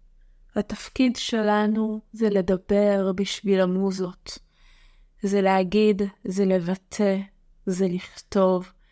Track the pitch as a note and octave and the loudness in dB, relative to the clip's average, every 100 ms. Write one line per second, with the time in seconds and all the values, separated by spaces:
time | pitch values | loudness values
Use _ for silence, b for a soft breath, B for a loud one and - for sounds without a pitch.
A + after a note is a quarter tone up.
0 | _ _ - _ - G#3+ G3+ G#3 - - | _ _ -20 _ -8 -6 -6 -8 -10 0
1 | B3+ A#3+ - A3+ G#3 G#3 G#3+ A3 A3 G#3+ | 0 0 -4 -2 0 2 0 0 -2 -6
2 | - A3 A3 G3+ F3+ F#3 - G3+ G#3 G3 | -10 -2 0 0 0 -2 2 2 4 2
3 | F#3+ F#3 G3 - G3+ F#3+ F#3 F#3 G3 F#3+ | 0 -2 -4 -4 0 2 2 2 -2 -4
4 | F3+ - - - _ _ - - - _ | -8 -10 -18 -20 _ _ -20 -20 -20 _
5 | _ - G3 G3+ F#3+ F#3+ F#3 G#3 G#3+ G3 | _ -8 -2 2 2 2 2 2 4 2
6 | G3+ - - F#3+ G3 F#3 E3+ F#3 - - | -2 -8 -8 -2 2 0 0 -6 -6 -2
7 | G#3 F#3+ G3 _ _ _ - F3+ F#3+ F3+ | 0 0 -6 _ _ _ -6 -2 -2 -2
8 | - - - G3+ F#3 F3+ F#3 _ _ | -8 -20 -4 2 2 2 -4 _ _